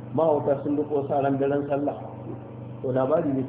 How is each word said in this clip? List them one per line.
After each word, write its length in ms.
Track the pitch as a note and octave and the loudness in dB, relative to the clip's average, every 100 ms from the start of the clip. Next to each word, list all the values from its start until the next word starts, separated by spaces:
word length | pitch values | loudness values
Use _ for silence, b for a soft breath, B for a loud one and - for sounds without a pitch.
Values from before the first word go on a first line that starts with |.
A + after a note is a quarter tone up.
| - | -6
mahauta 480 | C#3 D#3+ D3 C3+ C#3 | 2 4 4 2 0
sun 140 | D3+ C#3+ | 2 0
duko 320 | D3 D3 - | 0 0 0
sa 140 | D3 | 2
ran 160 | C#3 C3+ | 2 2
daren 260 | C#3 C#3+ C#3+ | 2 0 0
sallah, 280 | C#3 C#3+ - - - - - - - - - | 0 -2 -4 -10 -12 -10 -10 -12 -14 -14 -8
to, 100 | C3 | -2
labari 420 | C3 C3 D#3+ D3+ | 0 4 4 2
ne 100 | C3+ | 0